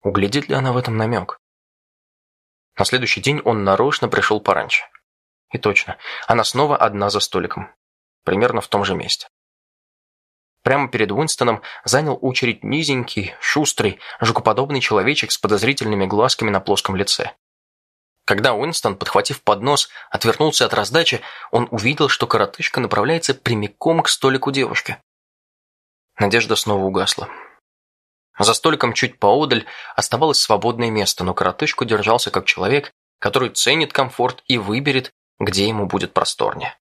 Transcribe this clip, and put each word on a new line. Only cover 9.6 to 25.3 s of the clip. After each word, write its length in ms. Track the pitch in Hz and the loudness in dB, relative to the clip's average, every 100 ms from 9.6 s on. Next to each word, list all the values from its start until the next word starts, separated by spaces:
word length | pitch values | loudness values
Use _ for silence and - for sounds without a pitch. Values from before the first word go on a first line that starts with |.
| _ _ _ _ _ _ _ _ _ _ | _ _ _ _ _ _ _ _ _ _
Прямо 260 | - 139 131 | 0 2 0
перед 220 | 117 104 | 0 0
Уинстоном 520 | 104 156 - 120 104 - - | 0 -2 2 0 0 -6 -10
занял 340 | - 127 156 131 | 0 0 2 -2
очередь 420 | 131 123 120 110 | -2 0 -2 -2
низенький, 720 | 104 143 151 131 120 - 90 - | -4 -2 0 -2 -2 -6 -6 -6
шустрый, 580 | - 151 143 - 107 - - - | -2 0 0 0 -2 -2 -16 -2
жукоподобный 600 | 113 117 - 107 139 139 | 0 2 2 2 0 -2
человечек 520 | - 214 127 147 - | 2 2 2 0 -2
с 60 | - | -2
подозрительными 680 | 98 104 113 139 113 101 95 | 2 2 2 0 -2 0 2
глазками 440 | 104 127 - 110 | 2 2 2 0
на 100 | 98 | 0
плоском 360 | - 98 - 95 | 2 0 0 -2
лице. 360 | 101 - - - _ _ _ _ _ _ _ _ - | -2 -2 -4 -10 _ _ _ _ _ _ _ _ -2
Когда 280 | 101 135 | 2 2
Уинстон, 420 | 107 101 - 113 98 | 2 -2 -2 -2 -2
подхватив 460 | - 98 - - | 0 0 0 -2
поднос, 460 | - 101 123 143 - - - | 0 0 2 0 -2 -8 -8
отвернулся 560 | - 117 - 156 - 113 | -2 0 2 0 2 0
от 80 | |
раздачи, 480 | 113 104 147 165 - - - - | 0 2 2 2 -2 -8 -18 -2
он 160 | 117 120 | -2 0
увидел, 380 | 113 110 147 139 | -2 -2 2 0
что 180 | - 120 | 2 2
коротышка 540 | 110 98 - - - | 2 0 -2 -4 -2
направляется 540 | 117 101 117 165 - | 0 0 0 0 0
прямиком 680 | 131 - 110 104 _ 165 165 | -2 -2 -2 -2 _ 0 2
к 60 | - | 0
столику 420 | - 135 131 143 | 0 2 0 -2
девушки. 480 | 135 127 - - 120 _ _ _ | -2 -2 -2 -6 -12 _ _ _